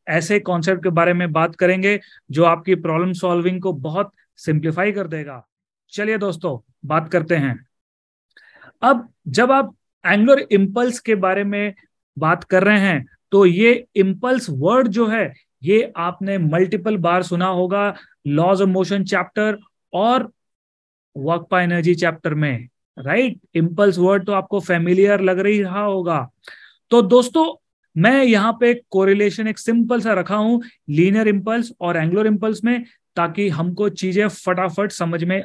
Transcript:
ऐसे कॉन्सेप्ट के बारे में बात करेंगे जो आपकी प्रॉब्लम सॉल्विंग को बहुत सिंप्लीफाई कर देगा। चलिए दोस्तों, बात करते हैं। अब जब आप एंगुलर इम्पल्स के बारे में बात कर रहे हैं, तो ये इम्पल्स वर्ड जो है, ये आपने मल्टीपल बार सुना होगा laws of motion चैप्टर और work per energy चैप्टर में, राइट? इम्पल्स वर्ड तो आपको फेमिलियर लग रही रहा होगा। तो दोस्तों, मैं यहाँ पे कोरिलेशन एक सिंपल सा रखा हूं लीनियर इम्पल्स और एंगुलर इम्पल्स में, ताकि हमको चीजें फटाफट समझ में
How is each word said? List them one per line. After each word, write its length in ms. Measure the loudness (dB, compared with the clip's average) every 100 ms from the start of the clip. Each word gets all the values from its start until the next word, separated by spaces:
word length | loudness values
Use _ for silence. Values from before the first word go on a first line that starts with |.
| -4
ऐसे 320 | -2 0 -2
कॉन्सेप्ट 440 | 0 -2 -2 -2
के 60 | 0
बारे 240 | 2 2
में 180 | 2 0
बात 240 | 0 -2 0
करेंगे 440 | 0 2 0 -2 -6 -20 -6
जो 120 | 2
आपकी 320 | 2 2 0 -2
प्रॉब्लम 360 | 0 -2 -2
सॉल्विंग 480 | -2 -2 0 -2 -2
को 120 | -4
बहुत 380 | -6 -6 -6 -6 _ _ _
सिंप्लीफाई 520 | -4 -2 -2 -2 -2
कर 160 | -2 -6
देगा। 340 | -10 -12 -16 -20 _ _ _ _
चलिए 260 | -6 -4 -2
दोस्तों, 400 | -4 -4 -6 -8 -12 _ -4
बात 260 | -4 -2
करते 240 | -2 0 0
हैं। 180 | -2 -6 -12 _ _ _ _ _ _ _ _ _ -20 _
अब 260 | 2 2 -2 _ -4
जब 240 | 0 2
आप 240 | 2 0 -8 _ _ 0
एंगुलर 400 | 4 6 4 4
इम्पल्स 480 | 2 2 0 -2 -2
के 160 | -2 0
बारे 280 | 0 0
में 300 | -2 -4 -6 -8 _ _ _ -4
बात 260 | -2 -2
कर 200 | 0 2
रहे 160 | 4 4
हैं, 260 | 2 -2 -6 _ _
तो 140 | 4 6
ये 400 | 6 4 2 0 0
इम्पल्स 540 | 0 0 -2 -2 -2
वर्ड 380 | -2 2 2 2
जो 200 | 0 0
है, 260 | -2 -4 -8 _ _
ये 300 | 0 0 0 -4
आपने 400 | -6 -6 -6 -2
मल्टीपल 600 | 0 0 0 -2 -4 -2
बार 260 | 0 0
सुना 240 | -2 -2 -2
होगा 460 | -2 -2 -2 -2 -6 -16 _ -4
laws 340 | 0 2 2
of 140 | 2 0
motion 280 | -2 -4
चैप्टर 540 | -2 -4 -2 -4 -2 -4 _ _ _
और 380 | -2 0 0 -2 _ _ _ _ _ _ _ _ -8
work 320 | -4 -4 -2
per 140 | 0 0
energy 320 | 0 0 0
चैप्टर 340 | -2 -4 -4
में, 340 | -2 -2 -4 -10 _ _ -12
राइट? 420 | -4 0 -2 -4 _ -2
इम्पल्स 420 | -2 2 0 2
वर्ड 280 | 2 0 -2
तो 60 |
आपको 280 | -4 -4 -6
फेमिलियर 600 | -2 -2 2 2 4 4
लग 180 | 2 0
रही 220 | 0 0
रहा 200 | -2 -4
होगा। 480 | -4 -4 -2 -4 -6 _ -20 -20 -20 _ _
तो 100 | 2
दोस्तों, 440 | 6 4 4 0 0 -4 _ _ _ 0
मैं 280 | 2 4
यहाँ 280 | 4 4 2 2
पे 140 | 0 0 -2
कोरिलेशन 580 | 0 2 2 0 -2 -6
एक 120 | -6
सिंपल 420 | -2 0 0 0
सा 120 | 0
रखा 220 | -2 -2 -2
हूं 240 | 0 -2 -4 _ -4
लीनियर 380 | 0 2 2 2
इम्पल्स 440 | 0 -2 -4 -4 -6
और 160 | -4 -2
एंगुलर 300 | 0 0 0
इम्पल्स 360 | 0 -2 -2
में, 200 | -2 -4 -6 _ _ -4
ताकि 320 | -4 -2 -2
हमको 400 | -2 -4 -2 -4
चीजें 380 | -4 -2 -2 -2
फटाफट 640 | -4 -4 -2 -2 -4 -6
समझ 320 | -4 -6 -4
में 200 | -2 -4